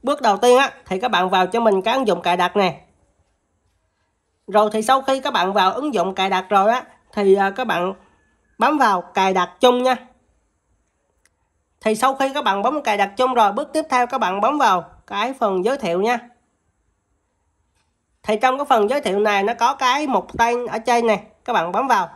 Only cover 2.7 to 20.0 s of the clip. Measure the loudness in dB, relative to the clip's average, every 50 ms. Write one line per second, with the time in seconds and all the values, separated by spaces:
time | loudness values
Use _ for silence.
2.7 | -2 -6 _ _ _ _ _ _ _ _ _ _ _ _ _ _ _ _ _ _
3.7 | _ _ _ _ _ _ _ _ _ _ _ _ _ _ _ -2 0 2 2 2
4.7 | 0 -4 0 0 0 0 2 -2 -2 -2 -2 -4 -2 -2 -2 0 0 2 0 0
5.7 | 0 -2 -6 -4 -2 -2 -2 -2 -2 -4 -2 -2 -2 -4 -2 0 2 2 4 2
6.7 | 0 0 -4 -10 -20 _ _ _ -6 -2 2 2 4 4 2 -2 -2 -4 -4 -4
7.7 | -2 -2 -2 -4 -6 -10 _ _ _ _ _ _ _ _ _ _ _ _ 0 0
8.7 | 2 2 2 2 2 0 -4 -6 -4 -2 0 0 0 0 -2 -4 -4 _ 2 4
9.7 | 4 4 0 0 -2 -2 -6 -20 _ _ _ _ _ _ _ _ _ _ _ _
10.7 | _ _ _ _ _ _ _ _ _ _ _ _ _ _ _ _ _ _ _ _
11.7 | _ _ -2 -2 -2 2 0 0 0 0 -2 -2 -2 -4 -2 -2 -2 0 -2 -2
12.7 | -4 -2 -2 -2 0 0 -2 -4 0 -2 -2 0 2 2 2 2 2 -2 -8 -4
13.7 | -4 -6 -4 0 0 0 0 0 -2 -4 -2 -2 -2 0 0 0 0 2 2 2
14.7 | 2 0 -2 -8 -20 _ _ -12 -8 -6 -6 -6 -4 -4 -2 -2 -2 0 -2 -2
15.7 | -2 -2 -4 -4 -2 -2 0 0 -2 -2 -6 -12 _ _ _ _ _ _ _ _
16.7 | _ _ _ _ _ _ _ _ _ _ _ _ _ _ _ _ _ _ _ _
17.7 | _ _ _ _ _ _ _ _ _ _ _ -2 -2 0 2 0 0 0 0 0
18.7 | 2 2 2 0 0 -2 -2 -2 -2 0 0 2 2 0 0 -2 -2 0 0 0
19.7 | 0 0 0 0 0 0